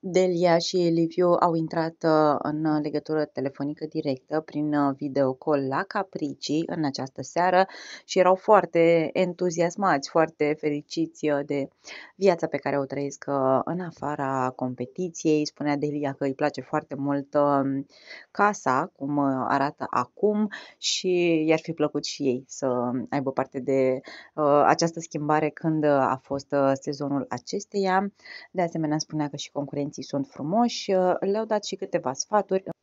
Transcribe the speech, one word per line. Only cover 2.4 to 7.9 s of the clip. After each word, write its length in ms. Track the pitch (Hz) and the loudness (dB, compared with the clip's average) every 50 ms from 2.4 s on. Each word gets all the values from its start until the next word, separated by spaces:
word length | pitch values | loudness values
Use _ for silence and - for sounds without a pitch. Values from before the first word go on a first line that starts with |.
| - - 151 151 156 160 151 151 | 0 -2 -2 -2 0 0 0 0
legătură 440 | 147 151 147 147 147 - 156 156 151 | -2 -2 -4 -4 -4 -2 -2 -2 -2
telefonică 600 | 147 _ - 131 139 139 - 143 143 151 - 156 | -4 _ -6 -6 -6 -4 -4 -6 -6 -6 -8 -10
directă 540 | 156 - 160 156 147 135 127 _ _ 151 156 | -8 -6 -4 -2 -2 -4 -4 _ _ -4 -4
prin, 340 | 156 - - 147 147 151 147 | -4 -4 -6 -4 -2 0 0
uh, 220 | 147 147 139 139 | 2 2 0 0
video 380 | 135 147 147 135 139 139 131 131 | -2 -6 -4 0 2 2 2 0
call 340 | 131 - - 151 143 139 131 | -2 -2 0 0 0 0 0
la 160 | 135 147 196 | -2 -4 -4
Capricii 800 | - - 214 190 - - 147 160 143 139 _ - - 143 156 165 | -4 -4 -6 -6 -6 -6 -6 -6 -6 -8 _ -6 -2 -2 -2 -2
în 200 | - - 170 156 | -4 -4 -2 -2
această 360 | 143 135 - 127 135 _ - | -4 -2 -4 -8 -10 _ -12
seară 440 | 131 - - 170 175 185 180 180 190 - - - - - | -14 -6 -2 0 2 4 6 4 4 2 0 -18 -18 -18